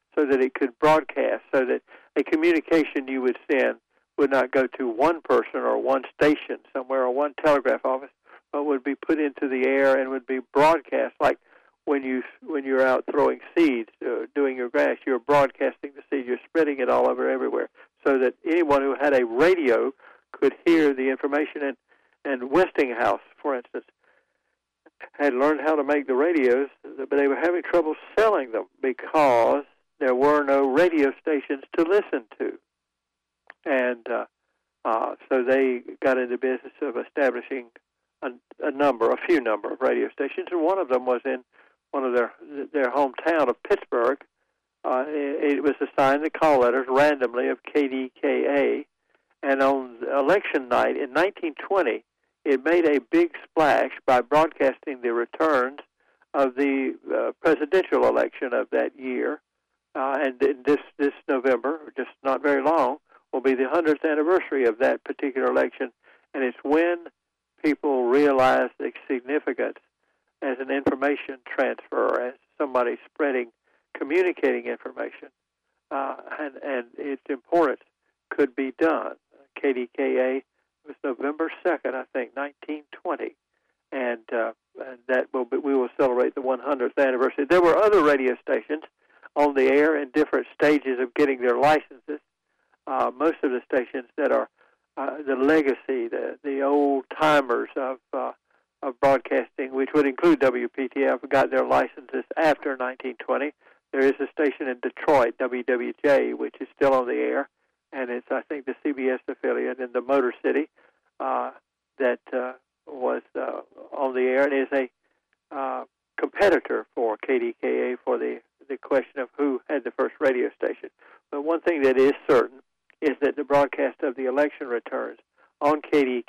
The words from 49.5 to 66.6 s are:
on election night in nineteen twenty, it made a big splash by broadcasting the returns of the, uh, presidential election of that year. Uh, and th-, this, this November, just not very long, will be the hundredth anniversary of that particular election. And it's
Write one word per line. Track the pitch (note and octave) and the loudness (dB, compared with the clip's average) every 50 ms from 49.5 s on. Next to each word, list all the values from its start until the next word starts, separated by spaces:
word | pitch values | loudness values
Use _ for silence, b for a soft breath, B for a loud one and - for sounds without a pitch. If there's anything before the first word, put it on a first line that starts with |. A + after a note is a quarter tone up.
| C3+ C3+ | 0 2
on | C3+ C3+ C#3 C3+ C3 B2 A#2 A#2 B2 C3+ C3+ | 2 2 2 0 -4 -8 -12 -10 -6 -2 -2
election | C#3 C#3 D3 F#3 G#3 - - - D3+ B2+ A#2+ | 0 2 2 2 2 0 -2 -4 -4 -2 0
night | A#2+ A#2+ A#2+ A#2 B2+ | 0 2 2 0 0
in | C3+ D3 B2+ | -2 -6 -4
nineteen | B2+ D3+ F3+ G3+ - - F3+ D#3+ C3+ | 0 0 0 0 -2 -6 -8 -8 -8
twenty, | - - - G3 F#3+ E3 A#2+ G#2 - - _ _ _ _ _ _ _ _ | -10 -6 -2 0 0 2 0 -2 -4 -8 _ _ _ _ _ _ _ _
it | D3 C3+ B2+ C3 | 0 0 2 2
made | D#3 F3 F3 D#3+ | 2 2 4 4
a | D3+ D3 C3+ | 4 2 2
big | - _ - E3+ E3+ E3+ - - - | 0 _ 2 2 2 2 -2 -10 -18
splash | - _ D#3+ D#3 C#3 A#2 A2+ A#2+ C3 - - - | -4 _ 2 4 4 4 2 0 -2 -6 -4 0
by | - C3 B2 | 2 2 2
broadcasting | A#2+ - C#3+ D3+ D#3+ D#3 - - C#3+ C3+ A#2+ - - D3+ C3+ B2 | 2 4 4 4 4 2 0 0 0 0 0 -2 -8 -10 -10 -4
the | A#2+ A#2+ | -4 -2
returns | A#2 A#2 A#2 - - - D#3+ D#3+ D3 C3 B2 C3 C#3+ D3 - _ _ _ _ _ _ _ _ _ - | 0 0 -2 -4 -2 -2 0 2 2 2 0 -2 -4 -12 -20 _ _ _ _ _ _ _ _ _ 0
of | C#3+ C#3 C3 B2 | 0 0 2 2
the, | C3 C#3+ C#3 C3+ C3+ C3 B2+ - - - - | 0 0 0 0 0 -2 -4 -6 -8 -6 -4
uh, | - - A#2 A#2+ - - | -2 -2 -2 -4 -6 -2
presidential | - E3 D3+ - D3+ C#3+ F#3 F#3+ E3+ - D3 B2+ B2 | 0 0 0 0 0 0 0 0 2 2 0 2 2
election | A#2 - B2 A#2+ A#2+ - - C#3+ B2 | 2 2 2 0 -2 -4 -8 -6 -4
of | A#2+ A#2+ A2+ - | -2 -4 -4 -2
that | C3 B2+ B2 B2+ - - | -2 -2 -2 -4 -6 -10
year. | C3 C3 B2+ B2 - - D3+ - _ _ _ _ _ _ _ _ _ _ _ | -8 -6 -4 -4 -4 -4 -6 -8 _ _ _ _ _ _ _ _ _ _ _
Uh, | C#3+ C3 C3+ C#3 C#3 | -6 -4 -4 -2 -2
and | D3+ C3+ B2+ B2 | -2 -4 -2 0
th-, | C3+ C#3 D3 B2+ B2+ | 0 0 0 -2 0
this, | C#3+ D3 C#3+ - - _ - | 0 0 0 -2 -10 _ -4
this | C#3+ C#3+ - - _ - | -4 -4 -4 -6 _ -2
November, | C#3 B2+ A#2+ C3+ B2+ A#2 A#2+ C#3 D#3+ D#3+ D3+ B2+ - | -2 0 2 0 0 0 0 -4 -4 -6 -10 -12 -10
just | - B2 - - _ | -10 -10 -10 -12 _
not | - C3+ C3+ C3 | -4 -2 -2 0
very | C#3 D3 C#3+ C3+ | 0 0 0 2
long, | C3 D3 E3 D#3+ C3 B2 C#3+ - b b b b b b | 2 2 2 2 2 0 -2 -6 b b b b b b
will | - C3 | -8 0
be | B2 C3+ C3 | 0 2 2
the | B2 C3+ B2+ | 2 0 0
hundredth | D3 F3 E3 D#3 D3+ - - | 0 2 2 2 0 0 0
anniversary | D#3+ D3+ D3+ D3+ E3+ F#3 A#3+ - - D3+ C3+ B2 | 0 0 0 2 2 2 2 0 -2 -2 2 2
of | A#2 G#2+ A#2 | 2 2 2
that | C3 C3 B2+ C3 - | 0 0 0 -2 -4
particular | - C#3 - D3 C#3 B2 C3 B2+ B2 | -10 -8 -4 -6 -4 -2 -2 -2 0
election. | B2+ C3+ C3 B2+ - - C3 B2 - b b b b b b b - | 2 0 0 0 -4 -8 -10 -10 -10 b b b b b b b -6
And | C#3 C3 | -4 -4
it's | B2 - - | -4 -4 -6